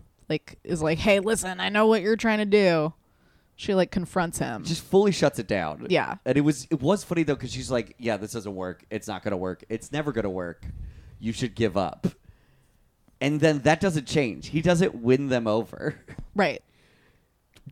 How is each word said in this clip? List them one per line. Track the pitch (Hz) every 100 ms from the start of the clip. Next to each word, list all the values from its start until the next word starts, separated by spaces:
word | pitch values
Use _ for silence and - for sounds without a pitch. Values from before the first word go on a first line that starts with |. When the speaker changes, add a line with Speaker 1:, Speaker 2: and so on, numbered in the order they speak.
| - _ -
Speaker 1:
like, | 156 - -
is | - 170
like, | 156 160
"Hey, | 202 202
listen, | 196 156 185 185
I | 185
know | 208 220
what | 220
you're | 185 220
trying | 233 214
to | 208
do." | 208 190 165 151 - _ _ _ _ _ -
She, | - 190
like, | 175
confronts | - 170 190 170 -
him. | 131 113
Speaker 2:
Just | - 160 -
fully | 190 208
shuts | 175 143 -
it | 107
down. | 101 80 76 -
Speaker 1:
Yeah. | 170 62 185 -
Speaker 2:
And | 131
it |
was, | 147 147 -
it | 151
was | 131 202
funny, | - 165
though, | 151 135
'cause | 127
she's | 120 120
like, | 123 104 -
"Yeah, | 117 104
this | 104
doesn't | 117 98 95
work. | 92 85 -
It's | 107 -
not | 95
gonna | 107 95
work. | 92 90 -
It's | 110 -
never | 143 151
gonna | 113 101
work. | 92 87 82 - - - - - -
You | 110
should | 113 123 98
give | 110 90
up." | 90 - 180 - - - _ _ _ _ _ _ _ -
And | 139 151
then | 156 147
that | 131 160
doesn't | 196 156 135
change. | 160 127 73 -
He | 151
doesn't | 180 170 185 -
win | 117 131 139
them | 127 113
over. | 107 107 - 147 - - -
<laughs> | - 202
Speaker 1:
Right. | 175 123 _ _ _ _ _ _ _ _ _ _ -